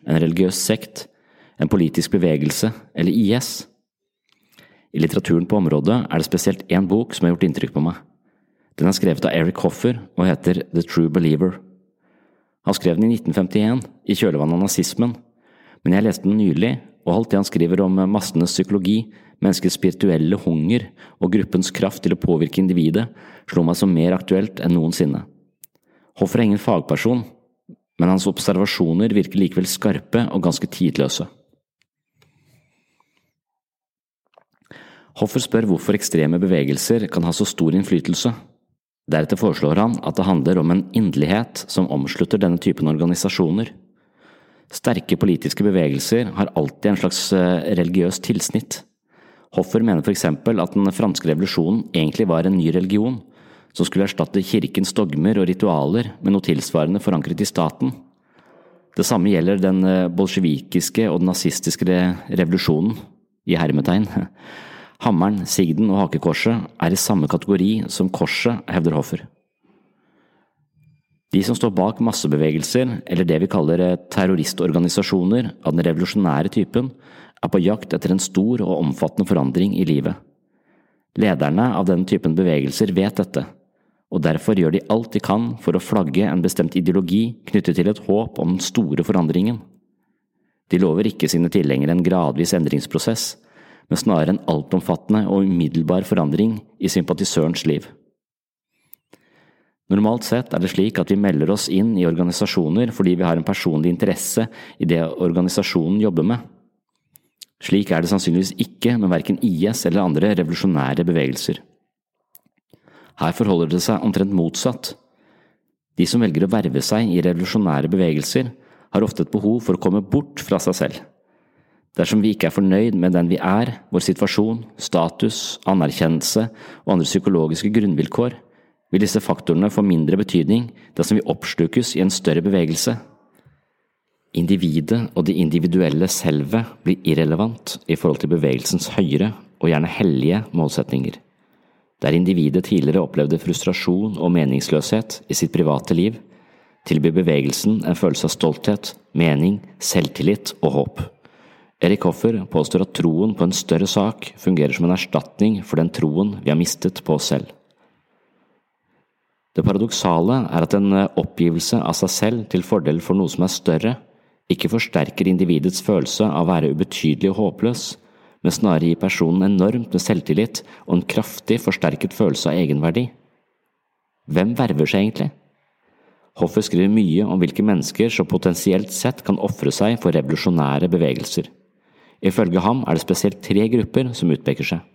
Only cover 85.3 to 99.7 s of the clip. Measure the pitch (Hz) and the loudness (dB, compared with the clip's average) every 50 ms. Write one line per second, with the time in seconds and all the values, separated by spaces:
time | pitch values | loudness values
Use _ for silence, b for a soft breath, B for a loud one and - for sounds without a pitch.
85.3 | 98 110 117 117 120 117 - - - 185 - - - 104 90 73 65 95 107 92 | -2 -2 -2 -4 -8 -6 -2 -2 -2 -2 -2 -2 0 0 0 0 0 0 0 0
86.3 | 80 92 165 92 - - 82 80 - 92 82 90 90 98 92 85 92 107 113 117 | 0 0 0 0 0 0 -2 0 -2 -2 0 0 0 0 0 0 0 0 0 -2
87.3 | 113 - - - - 101 - - 85 92 85 101 107 - - - 98 104 113 - | -4 -10 -6 -4 -2 -2 0 0 0 0 0 0 -2 -2 -2 -2 0 0 -2 -4
88.3 | - - 80 85 92 90 - - - 117 104 71 76 87 85 - 98 92 82 76 | -4 -4 -2 -2 -2 -2 -4 -4 -2 -2 -2 0 0 -2 0 0 2 2 2 2
89.3 | 82 90 98 113 120 110 - - _ _ _ _ _ _ _ _ _ _ _ _ | 0 0 0 -2 -2 -6 -10 -16 _ _ _ _ _ _ _ _ _ _ _ _
90.3 | _ _ _ _ _ _ _ - 90 90 95 82 80 95 107 113 - - 80 76 | _ _ _ _ _ _ _ -2 0 2 2 2 2 2 0 0 -2 -2 -2 0
91.3 | - 85 87 82 - 101 78 69 67 67 71 76 85 90 85 90 92 90 82 71 | 2 2 2 2 2 2 2 2 2 0 2 2 2 2 2 2 2 2 2 0
92.3 | - 78 85 - 98 87 80 71 76 71 - - - 80 - 120 113 - - - | 0 0 0 0 0 0 0 0 0 -2 -2 -2 -4 -4 -2 -2 -4 -4 -6 -8
93.3 | - - b b b b b b b b b b - - - 110 95 80 78 82 | -10 -14 b b b b b b b b b b -4 -2 0 2 2 2 2 2
94.3 | 98 - - - 80 73 73 - - 92 - - 85 - - - 107 107 104 92 | 0 0 -2 -2 -2 -2 -2 -2 -2 -2 0 -2 -2 -2 0 0 0 0 0 0
95.3 | 98 98 98 95 90 85 80 71 80 82 80 80 90 92 95 - 101 90 80 71 | 0 0 2 2 2 0 0 0 0 -2 0 0 0 0 0 0 0 0 0 0
96.3 | 76 85 107 113 110 104 - _ _ - 98 90 - 95 85 90 87 76 98 - | 0 0 0 0 -2 -4 -10 _ _ -4 -4 -2 0 0 0 -2 -2 -2 -4 -2
97.3 | - 85 76 80 85 - - 80 73 73 - - - _ _ _ _ _ _ _ | 0 0 0 0 0 -2 -2 -2 -2 -2 -4 -10 -18 _ _ _ _ _ _ _
98.3 | _ _ _ _ _ _ _ _ b b b b b b b b b b b b | _ _ _ _ _ _ _ _ b b b b b b b b b b b b
99.3 | b b b b b b b b | b b b b b b b b